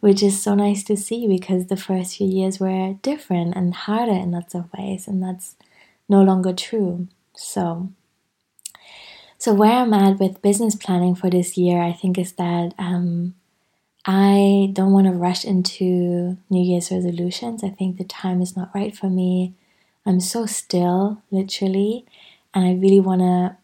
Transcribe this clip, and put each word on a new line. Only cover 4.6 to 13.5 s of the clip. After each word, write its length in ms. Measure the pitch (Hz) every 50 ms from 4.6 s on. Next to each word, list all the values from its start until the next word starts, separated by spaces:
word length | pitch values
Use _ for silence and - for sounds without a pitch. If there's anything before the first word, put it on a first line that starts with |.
| 175 170 - 196
ways, 300 | 190 196 190 185 185 -
and 160 | 202 185 185
that's 320 | 185 185 180 - - - _ _ _ _ _ _ _ _ _ _ _
no 120 | 202 196 196
longer 300 | 190 190 185 180 185 180
true. 540 | 185 - - - 226 202 180 175 175 180 185 _ _ _ _ _
So, 540 | - - - - 196 185 170 165 170 180 190 196 _ _ _ _ _ _ _ _ _ _ _ _ _ _ - - - _ - - - - - - - - _ _ _
so 160 | - 240 214
where 180 | 202 214 214
I'm 220 | 233 247 254 233 214
at 260 | 202 196 196 196 196
with 220 | 196 185 185 -
business 340 | - 202 202 202 233 220 214
planning 400 | 214 - - 185 180 175 180 180
for 140 | 180 - 185
this 280 | 175 180 180 180 - -
year, 240 | 180 180 175 175
I 120 | 175 170 175
think, 240 | - - 185 180 185
is 160 | 180 180 -
that, 400 | - 180 175 170 175 175 175 175 -
um, 580 | 185 175 180 175 175 175 170 170 175 180 180 _ _ _